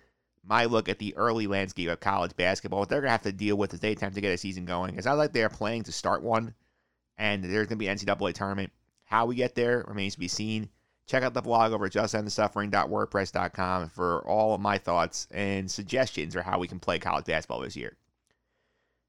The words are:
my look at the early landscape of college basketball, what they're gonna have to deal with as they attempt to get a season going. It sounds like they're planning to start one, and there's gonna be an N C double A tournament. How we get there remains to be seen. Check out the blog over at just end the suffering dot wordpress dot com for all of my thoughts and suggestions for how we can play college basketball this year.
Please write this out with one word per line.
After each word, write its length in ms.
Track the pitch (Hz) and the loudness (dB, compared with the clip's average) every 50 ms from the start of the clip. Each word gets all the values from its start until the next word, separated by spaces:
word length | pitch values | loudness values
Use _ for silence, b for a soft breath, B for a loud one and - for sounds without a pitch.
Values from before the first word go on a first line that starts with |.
| _ _ _ _ _ _ _ _ _ | _ _ _ _ _ _ _ _ _
my 200 | 92 107 117 117 | 2 4 4 4
look 240 | 117 120 113 - - | 4 4 2 2 2
at 100 | 95 - | -2 -2
the 160 | 104 107 - | -4 -6 -2
early 300 | - 107 117 113 113 107 | 0 0 2 2 0 0
landscape 420 | 98 98 98 98 95 - - 87 82 | 0 0 0 0 -2 -4 -4 -2 -2
of 120 | 85 85 | -2 -2
college 340 | - 101 98 95 87 90 - | 0 0 0 0 0 -2 0
basketball, 460 | - 90 90 98 - - - - 98 | 2 2 2 2 2 -2 -2 -2 -2
what 80 | 101 90 | 0 2
they're 120 | - 147 | 0 0
gonna 120 | 139 135 117 | 2 2 2
have 100 | 110 - | 2 0
to 100 | 104 98 | -2 -4
deal 240 | 95 104 104 104 | -2 0 2 2
with 160 | 101 101 95 - | 2 2 0 -2
as 60 | 87 | -2
they 140 | - 107 107 | -2 -2 -2
attempt 240 | - - 101 95 | -2 -2 -4 -4
to 40 | 101 | -2
get 120 | 101 101 90 | 0 0 0
a 40 | |
season 280 | 87 - 98 95 92 90 | 0 -2 -4 -6 -6 -4
going. 320 | 87 90 87 92 92 90 | -4 -2 -2 -2 -4 -4
It 80 | 90 92 | -4 0
sounds 140 | 123 143 147 | 2 2 4
like 140 | 151 147 - | 2 2 2
they're 160 | 123 110 107 | 2 0 0
planning 360 | - - 107 104 117 117 110 | 0 -2 -4 -2 -2 -4 -6
to 80 | - 87 | -6 -8
start 300 | - - 92 98 - 78 | -4 0 0 0 0 2
one, 320 | 117 113 110 117 113 113 _ _ _ _ _ _ _ _ _ _ _ _ - | 2 0 0 0 -2 -6 _ _ _ _ _ _ _ _ _ _ _ _ -2
and 260 | 107 107 104 101 92 | 0 0 0 0 0
there's 240 | 87 95 107 107 98 | 0 0 0 0 0
gonna 100 | 113 104 | -2 -2
be 80 | 107 | -2
an 60 | 95 98 | -2 -2
N 60 | 98 | -2
C 80 | 98 | 0
double 200 | 101 101 87 98 | 0 0 0 0
A 60 | 95 87 | -2 -2
tournament. 400 | - 104 98 98 101 95 87 - _ _ _ _ _ _ | -2 -4 -4 -2 -4 -6 -6 -10 _ _ _ _ _ _
How 220 | - 107 110 117 | 0 2 2 2
we 100 | 120 123 | 2 2
get 180 | 120 123 127 - | 0 0 0 2
there 300 | - 120 120 123 120 - | 2 2 4 2 2 0
remains 280 | - 104 104 98 95 98 | -4 -6 -4 -4 -4 -4
to 40 | - | -4
be 80 | 87 87 | -6 -4
seen. 420 | - - 107 110 110 110 107 101 - _ _ _ _ _ _ | -4 -4 -4 -2 -2 -4 -4 -6 -10 _ _ _ _ _ _
Check 160 | - - 131 127 | -2 0 0 0
out 120 | 127 117 | 0 0
the 80 | 127 117 | -2 0
blog 300 | 120 117 117 113 110 110 | 2 4 4 6 4 4
over 140 | 104 104 | 2 0
at 60 | 95 - | 0 2
just 240 | 104 110 104 - | 2 2 2 0
end 100 | 110 107 | -2 -2
the 60 | 104 - | -2 0
suffering 380 | - 107 101 - 104 104 104 | 2 2 2 2 0 -2 0
dot 180 | 98 101 76 69 | 2 2 2 2
wordpress 420 | 98 104 107 - - 98 98 90 | 0 -2 -2 0 0 0 0 0
dot 220 | - 98 92 87 - | 0 -2 -2 -2 -2
com 360 | - 92 90 92 92 87 82 | -2 -2 0 0 0 -2 -4
for 380 | - - 90 87 87 82 - | -4 -2 0 0 0 0 0
all 280 | - 90 107 110 110 107 | 0 2 2 4 4 2
of 60 | 95 | 2
my 180 | 101 101 101 98 | 2 2 0 0
thoughts 500 | - - 85 85 82 85 - - - - | 0 0 2 2 2 0 -2 -6 -10 -8
and 400 | - 92 101 98 98 98 95 95 | -6 -4 -2 -2 -2 -2 -4 -4
suggestions 640 | - - 104 95 - 127 131 - - - 76 80 80 | -6 -6 -6 -2 0 0 0 0 -2 -4 -6 -4 -4
for 80 | 90 87 | -6 -2
how 160 | 92 92 90 | 0 0 0
we 80 | 90 | 0
can 140 | 90 92 90 | -2 -6 -6
play 180 | - - 90 82 | -2 -2 -2 0
college 280 | - 92 87 71 69 | 0 0 -2 -2 0
basketball 340 | - 80 80 78 - 62 58 | 0 0 -2 -2 -2 -4 -6
this 160 | 65 - - | -6 -6 -8
year. 200 | - 60 - - _ _ _ _ _ _ _ _ _ _ _ _ _ _ _ _ _ _ _ _ _ _ | -8 -10 -10 -12 _ _ _ _ _ _ _ _ _ _ _ _ _ _ _ _ _ _ _ _ _ _